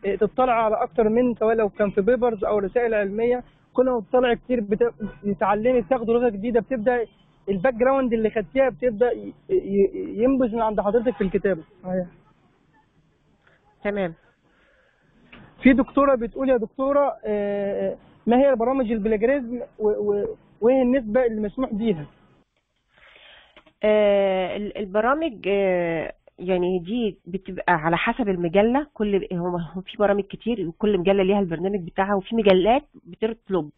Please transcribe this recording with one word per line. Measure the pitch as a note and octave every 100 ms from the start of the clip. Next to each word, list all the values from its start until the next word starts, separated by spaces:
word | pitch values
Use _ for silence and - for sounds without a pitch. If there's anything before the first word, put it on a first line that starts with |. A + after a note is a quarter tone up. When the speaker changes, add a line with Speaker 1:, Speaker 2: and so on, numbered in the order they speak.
Speaker 1:
إيه، | G3 G3
تطلع | G#3+ - B3+ A#3
على | A3 G#3
أكتر | B3 - G#3+
من، | A3+ B3
سواء | A3 A3 A3+
لو | G#3+
كان | - G#3
في | G3
papers | G3 B3 A#3+ A3
أو | G#3 G#3
رسائل | G3 B3 A#3+
علمية. | G#3+ G3+ G#3 A#3 B3 - _ _
كل | - B3+
ما | B3 G3
تطلع | B3+ B3
كتير | A#3 - B3
بت-، | G3+ G#3 A#3 - G3+ -
بتتعلمي، | G3+ G3 G3 G#3 A3+ B3+
بتاخدي | - B3+ A3
لغة | A#3 B3
جديدة، | G3+ A3+ A#3
بتبدأ | G3 C4 G#3+ B3 A3 _ _ _ -
الباك | G3 A3
جراوند | A#3 B3 C4+ B3+
اللي | A3+ A3
خدتيها | A3+ F#3 C4 C4
بتبدأ | G3 B3 G#3 A#3+
ي-، | G#3+ G3+ - _
ي-، | F#3 F#3+ G3 F#3+ F#3+ D#3+ F#3+
ينبذ | B3 C4+ B3+
من | A3+
عند | A3 G#3
حضرتك | G3+ A3 A#3+ A3
في |
الكتابة. | G3 F#3+ G3 E3 D#3 _
أيوة. | F3+ F#3 F3 - _ _ _ _ _ _ _ _ _ _ _ _ _ _ _ _
Speaker 2:
تمام. | G3+ G#3 F3+ E3 _ _ _ _ _ _ _ _ _ _ _ - - _
Speaker 1:
في | B3
دكتورة | B3+ C4 - C#4
بتقول: | C4 A3+ - C4+
"يا | B3+
دكتورة، | G#3+ - C4+ C#4+ C#4 -
آه، | A3 G#3 G3+ G3+ G3+ G3 G3 - - _ -
ما | A#3+
هي | C#4
البرامج | B3+ A#3 C4+ A3+
البلاجريزم | A3+ G3+ G#3+ A#3 C#4+ A#3 B3 - -
و-، | G#4 G#3 G#3
و-، | G3+ - - _ _
وإيه | A3 C4
النسبة | B3 C4+ A3 A3 B3
اللي | G#3+
مسموح | G#3+ A3+ B3+
بيها؟" | A3 A3+ E3+ C#3+ _ _ _ _ _ _ _ _ _ - - - - _ - _ _
Speaker 2:
آه، | G#3+ G#3+ G#3 G3+ G3 F#3 F3+ -
ال-، | G#3 -
البرامج، | G3+ G3 A3+ D4 D#4+ G3+ F3+
آه، | G3+ G3 F3+ E3+ E3 - - _ _
يعني | F3+ F#3 F3+ F#3
دي | E3+ A#3+ A3+ - -
بتبقى | F#3 - F#3 -
على | E3+ D#3 E3+
حسب | - A#3+ G#3
المجلة. | F#3 F3 F3+ G#3+ B3+ D4+
كل، | - G#3 G3 -
هو، | F3+ F3 F3+
هو | E3 F#3
في | F3+ -
برامج | G3+ G3+
كتير | G3 - - A#3 E3+
وكل | - G#3+ G3
مجلة | F3 G3
ليها | F#3+ G3+
البرنامج | F#3+ E3 F#3 G3+
بتاعها، | E3+ - G3
وفي | G3+ F#3+ A3+
مجلات | G3+ F#3 F#3 B3+ - -
بتطلب | E3 F3 A3 A3+ _ F#3+ D3+